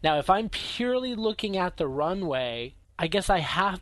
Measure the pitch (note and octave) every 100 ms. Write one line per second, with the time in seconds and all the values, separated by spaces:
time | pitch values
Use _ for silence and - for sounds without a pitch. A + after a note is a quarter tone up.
0 | D#3+ D3+ C#3+ F#3+ A3+ - - - B3 B3+
1 | B3+ A#3 A3 G#3+ G#3+ F#3+ F3+ - D3+ C3+
2 | D3+ G3 F3+ C3 B2 A#2 A#2+ - _ -
3 | E3 G3+ F#3 F#3+ C#3+ E3+ G3 F#3